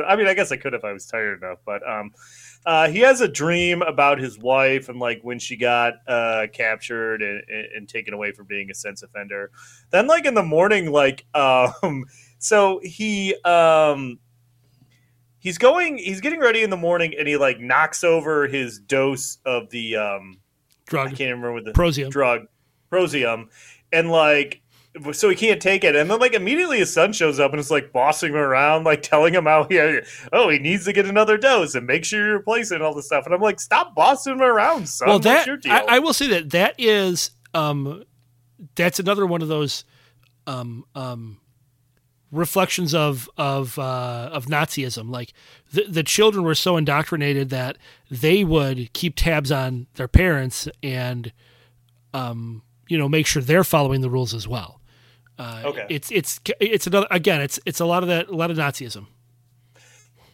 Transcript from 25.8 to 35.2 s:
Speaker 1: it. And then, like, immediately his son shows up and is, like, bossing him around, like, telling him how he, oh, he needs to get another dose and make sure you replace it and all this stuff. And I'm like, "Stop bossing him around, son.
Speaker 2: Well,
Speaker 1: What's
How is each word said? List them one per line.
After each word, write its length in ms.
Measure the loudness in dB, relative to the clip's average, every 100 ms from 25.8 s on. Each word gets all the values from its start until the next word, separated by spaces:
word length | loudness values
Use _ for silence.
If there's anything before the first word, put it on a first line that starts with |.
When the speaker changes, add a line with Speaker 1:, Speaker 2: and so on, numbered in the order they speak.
Speaker 1:
it. 120 | 4 4
And 140 | 2
then, 80 | 2
like, 160 | 2
immediately 440 | 2 0 -2 0 0
his 140 | 0
son 200 | 2 2
shows 280 | 2 0 2
up 120 | 0
and 80 | 0
is, 100 | -2
like, 220 | -2 0
bossing 380 | 0 2 0 -2
him 60 | -2
around, 480 | 0 2 4 2
like, 180 | 2 0
telling 320 | 2 4 4
him 100 | 4
how 200 | 4 4
he, 360 | 4 2 2 0 -4 -16 -2
oh, 160 | 2 2
he 100 | 2
needs 260 | 0 -2
to 80 | -2
get 140 | 0 2
another 300 | 2 4 4
dose 380 | 4 4 2
and 120 | -2 -2
make 180 | -2
sure 200 | -2 -2 0
you 80 |
replace 360 | -2 0 -2 -2
it 60 | -2
and 80 |
all 100 | -2
this 120 | -4 -4
stuff. 200 | -2 0
And 80 |
I'm 60 | 0
like, 200 | 0 0
"Stop 340 | 0 0 2
bossing 400 | 4 4 4 0
him 80 | 2
around, 460 | 4 4 2 0 -4
son. 200 | -2 4
Speaker 2:
Well, 80 |
Speaker 1:
What's 80 | 4